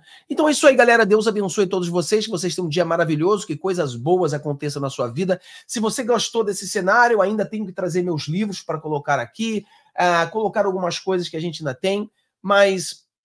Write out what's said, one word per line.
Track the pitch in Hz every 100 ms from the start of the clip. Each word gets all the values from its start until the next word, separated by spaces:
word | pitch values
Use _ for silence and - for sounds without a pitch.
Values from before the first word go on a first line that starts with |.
| _ - _
Então | 294 302
é |
isso | 294 294
aí, | 247
galera. | 240 233
Deus | 208 214 220
abençoe | 208 196 - 190
todos | 190 175
vocês, | 175 156 214 214
que |
vocês | 185 175
tenham | 160 175
um |
dia | 156 170
maravilhoso, | 170 160 147 175 208 -
que | 143
coisas | 190 180 147 120
boas | 135 180 165 147
aconteçam | 151 143 151 143
na | 139
sua | - 120
vida. | 120 185 180 - - -
Se | 233
você | 214 214
gostou | 226 233 - 226
desse | 208 196 190
cenário, | 214 185 226 240 220
ainda | 190 214
tenho | 196 214 196
que |
trazer | 185 180 175
meus | 180 156 147
livros | 170 214 190
para | - 156
colocar | 156 147 143 139
aqui, | 120 - 226 214 - _ _ -
ah, | 180 170 165
colocar | 214 208 214 202
algumas | 190 180 -
coisas | - 185 165
que | 160
a |
gente | 170 156
ainda | 156
tem, | 123 190 202 214 _ _ _
mas | 190 202 202 190 147 - _ _